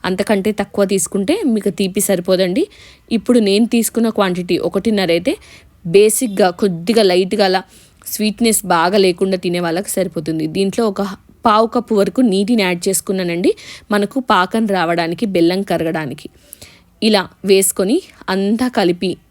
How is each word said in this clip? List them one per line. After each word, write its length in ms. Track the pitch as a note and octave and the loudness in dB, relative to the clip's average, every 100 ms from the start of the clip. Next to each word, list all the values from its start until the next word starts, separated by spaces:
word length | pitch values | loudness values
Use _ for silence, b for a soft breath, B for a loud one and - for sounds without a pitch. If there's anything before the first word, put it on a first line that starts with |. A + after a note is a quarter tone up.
| F3+ | -4
అంతకంటే 420 | F#3+ G3+ G3+ G3+ G#3 | -4 0 0 0 -4
తక్కువ 220 | G3 - G3 | -4 -2 0
తీసుకుంటే 420 | G3 - G3 G3 F#4+ D#4+ | 0 -2 -4 -2 0 0
మీకు 160 | A3 G3+ - | 0 -2 -2
తీపి 180 | G3 G3 G3 | -2 -2 0
సరిపోదండి. 560 | F#3 F3+ F#3 F#3+ G3+ F#4+ B B B B A#3 | -2 2 0 2 0 -4 B B B B -4
ఇప్పుడు 200 | - A#3+ G3+ | 2 2 4
నేను 180 | G3+ A3+ A#3 | 2 2 0
తీసుకున్న 320 | A3 A#3 A3+ G#3+ | 0 0 -2 0
క్వాంటిటీ 400 | F#3+ F3+ F3 F3 F3 | -2 -2 -2 -2 -2
ఒకటిన్నర 420 | G3 A3+ G3+ F3 E3+ | -2 0 0 2 0
అయితే 160 | F#3 F#4 B B B _ E3+ | 0 -4 B B B _ 2
బేసిక్‌గా 520 | G3 G#3+ - B3+ G3 F#3 F3+ | 4 4 2 -4 0 0 2
కొద్దిగా 420 | G3+ E3+ F3 A3+ G3 | -2 -2 0 2 4
లైట్గా 360 | F3+ F#3+ G#3 G3 | 2 0 0 0
అలా 120 | F#3 - b b b - | 0 -4 b b b -14
స్వీట్‌నెస్ 480 | - G#3+ G3+ A#3 G#3+ F#3 | -4 -4 0 0 0 0
బాగా 240 | E3+ F3 G#3 F#3 | 2 2 2 2
లేకుండా 300 | F3 F#3+ F#3 | 0 -2 -2
తినే 160 | F3+ F3 | -2 -2
వాళ్ళకి 260 | E3+ E3 - - | -2 -4 -4 -4
సరిపోతుంది. 480 | F3 E3+ D#3+ D#3+ D#3 F3 | -4 -6 -6 -4 -4 -2
దీంట్లో 260 | G3 F#3+ A3 | -2 0 -2
ఒక 120 | G3 G3 G3 _ _ A#3 | -2 -6 -8 _ _ 2
పావు 200 | G#3+ A3 | 2 2
కప్పు 200 | B3 - G#3+ | -2 0 0
వరకు 200 | G#3 - B3+ | 2 2 2
నీటిని 320 | F#3+ G3+ A#3 F#3 | 2 2 0 0
యాడ్ 140 | F3 G3 | -2 -2
చేసుకున్నానండి, 640 | F#3 - F#3+ F3 E3+ B3 A4+ B B _ | -2 -2 -4 -2 0 0 -2 B B _
మనకు 220 | G#3 G3+ C4+ B3 | -2 0 -4 0
పాకం 340 | G#3 F#3 A3+ A3+ F#3+ | 2 2 0 0 0
రావడానికి, 480 | E3 E3+ E3 E3+ A3+ | 0 0 -2 -4 -2
బెల్లం 280 | F3+ E3+ F#3 G3 | 2 2 0 -2
కరగడానికి. 580 | E3+ E3 D#3+ D3 D#3 - B B B B B B _ A3 | -2 -2 -4 -6 -10 -16 B B B B B B _ 0
ఇలా 140 | G3+ F3+ _ F#3+ | 0 -2 _ 2
వేసుకొని 460 | F#3+ F#3+ - F#3+ D#4+ B B - | 2 2 -2 -2 -2 B B -4
అంతా 340 | F#3+ G3 A3+ B3+ B3 | -2 0 0 0 0
కలిపి 320 | F3+ F3 F#3+ - _ | 0 0 -4 -6 _